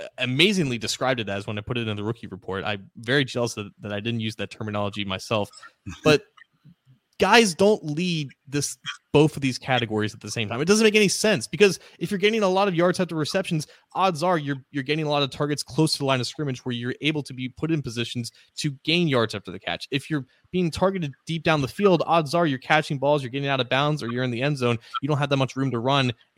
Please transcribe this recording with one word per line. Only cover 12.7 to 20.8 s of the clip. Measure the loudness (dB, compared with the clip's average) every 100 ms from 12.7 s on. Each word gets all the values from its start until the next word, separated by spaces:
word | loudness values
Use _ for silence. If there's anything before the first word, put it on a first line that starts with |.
yards | 2 2 2
after | -2
receptions, | -2 -2 -2 -2 -4 -4 -14 _
odds | 0 0 2
are | 0 0
you're, | -2 -6 -8
you're | -8
gaining | -4 -2
a | 0
lot | 0
of | -2
targets | -2 -4 -4
close | -2 0 2
to | 2
the | 0
line | 0
of | 0
scrimmage | -4 -6 -4
where | -6
you're | -6 -6 -4
able | -2 -2
to | -6
be | -8 -10
put | -6 -4
in | -2
positions | -4 -6 -6 -6 -8 -12 _ -6
to | -6 -4
gain | 0 2 2
yards | 2 0
after | -2 -10
the | -10
catch. | -6 -6 -4
If | -6 -4
you're | -6 -6 _ _
being | -2 -2
targeted | 0